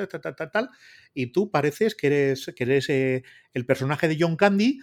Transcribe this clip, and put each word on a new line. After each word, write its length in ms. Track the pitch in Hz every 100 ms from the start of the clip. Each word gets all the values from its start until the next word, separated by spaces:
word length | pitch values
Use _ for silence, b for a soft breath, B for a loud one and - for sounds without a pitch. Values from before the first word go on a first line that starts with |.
| 196
tal, 140 | 156
tal, 140 | 165 147
tal, 160 | 160
tal, 180 | 214 262 B B B B
y 140 | 143 123
tú 240 | 180 208
pareces 420 | 147 147 - 220
que 140 | - 143
eres, 440 | 143 139 131 - -
que 80 |
eres, 260 | 123 139 -
eh, 320 | 135 131 127 - B B
el 140 | - 123
personaje 400 | 135 131 147 165
de 100 | 156
John 180 | 170 165
Candy 420 | 202 196 233 277